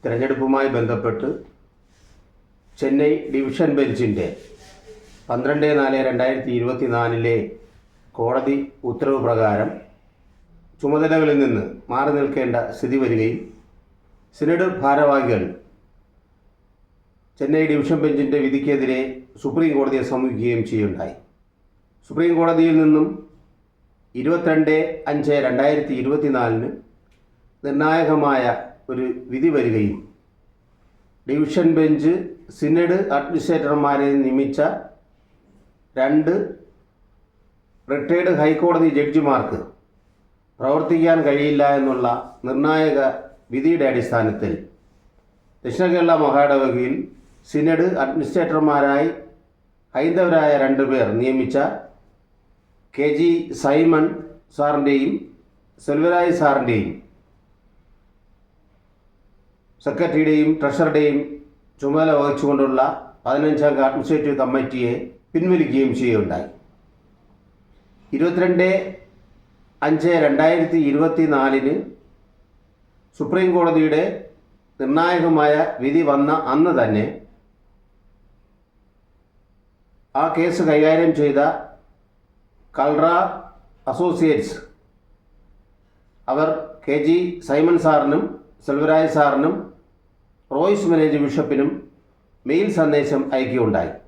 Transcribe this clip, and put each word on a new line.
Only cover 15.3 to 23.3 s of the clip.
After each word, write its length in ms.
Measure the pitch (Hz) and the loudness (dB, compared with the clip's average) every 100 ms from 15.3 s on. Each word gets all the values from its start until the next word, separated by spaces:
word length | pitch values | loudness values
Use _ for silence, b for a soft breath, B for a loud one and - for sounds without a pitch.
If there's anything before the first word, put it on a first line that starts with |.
| 104 90 - - _ _ _ _ _ _ _ _ _ _ _ _ _ _ _ _ _ | -2 -4 -10 -20 _ _ _ _ _ _ _ _ _ _ _ _ _ _ _ _ _
ചെന്നൈ 240 | 139 156 156 | -2 0 0
ഡിവിഷൻ 280 | 147 135 156 | 0 0 0
ബെഞ്ചിൻ്റെ 360 | 151 139 135 143 | 0 0 0 0
വിധിക്കെതിരെ 540 | 135 135 143 139 131 131 131 - - - | 0 -2 -2 -2 0 -2 -4 -10 -20 -10
സുപ്രീം 280 | 139 147 160 139 | -6 0 0 2
കോടതിയെ 260 | 135 135 107 | 0 -2 -2
സമീപിക്കുകയും 500 | 127 131 107 120 117 104 | -4 -4 -2 -2 -2 -4
ചെയ്യുകയുണ്ടായി. 440 | 110 101 90 85 - _ _ _ _ _ _ _ _ _ | -2 -2 -4 -10 -12 _ _ _ _ _ _ _ _ _
സുപ്രീം 260 | 151 170 165 | -2 0 2
കോടതിയിൽ 360 | 165 165 165 160 | 2 2 4 4
നിന്നും 240 | 156 151 156 - - | 4 4 2 -2 -16